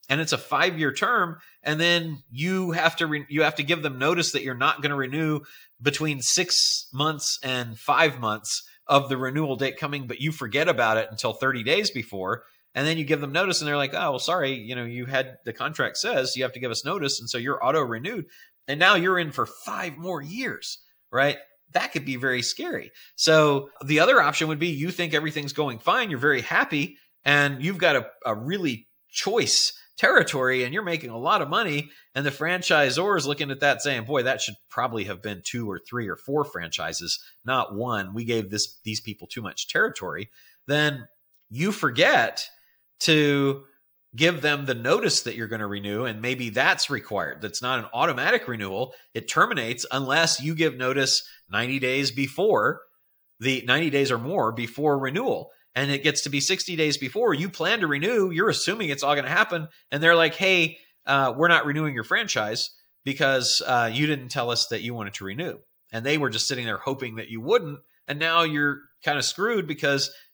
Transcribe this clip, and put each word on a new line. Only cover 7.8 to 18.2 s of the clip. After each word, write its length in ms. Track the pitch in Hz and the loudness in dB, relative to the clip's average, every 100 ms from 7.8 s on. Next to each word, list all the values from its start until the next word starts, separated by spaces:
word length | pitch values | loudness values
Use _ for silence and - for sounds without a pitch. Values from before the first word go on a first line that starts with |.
| - 139 160 123 | 0 4 4 2
months 440 | 113 107 - - - _ - | -4 -4 -4 -8 -8 _ 2
of 240 | 139 127 | 2 4
the 80 | 131 | -2
renewal 380 | 131 139 156 123 | -2 -2 -2 -2
date 220 | 135 - | -4 -4
coming, 280 | 147 143 127 | -6 -6 -8
but 160 | 120 | -6
you 100 | 151 | -4
forget 380 | 156 120 139 156 | -4 -2 0 2
about 280 | 139 117 110 | 4 4 2
it 100 | 110 | 0
until 240 | 110 117 | -2 -4
thirty 300 | 107 135 120 | 0 0 0
days 260 | 113 180 214 | 0 2 2
before, 540 | 127 110 98 92 117 - _ _ 135 | -2 -8 -6 -4 -4 -8 _ _ -4
and 100 | 147 | -2
then 140 | 165 | -2
you 40 | |
give 160 | 143 156 | 0 -2
them 120 | 139 | 0
notice 300 | 147 190 175 | 0 0 0
and 60 | 147 | 0
they're 100 | 147 | 0
like, 180 | 135 160 | 0 -2
"Oh, 160 | 170 | -2
well, 80 | 127 | -2
sorry, 340 | - 175 139 | -2 0 0
you 220 | 131 107 127 | -4 -6 -8
know, 100 | 120 | -8
you 220 | 120 123 | -8 -2
had, 300 | 135 131 - | -2 -2 -6
the 100 | - | -12
contract 440 | 110 131 156 131 - | -6 -6 -2 -2 -2
says 400 | 214 196 127 127 | -2 0 -2 -2
you 60 | |
have 100 | 127 | -4
to 60 | 123 | -4
give 120 | 123 | -6
us 140 | 113 139 | -4 -4
notice, 340 | 190 139 - | -2 -2 -4
and 80 | 117 | -4
so 120 | 123 | -6
you're 260 | 123 143 123 | -4 -2 2
auto-renewed, 600 | 156 131 113 156 226 | 2 0 -4 -6 -8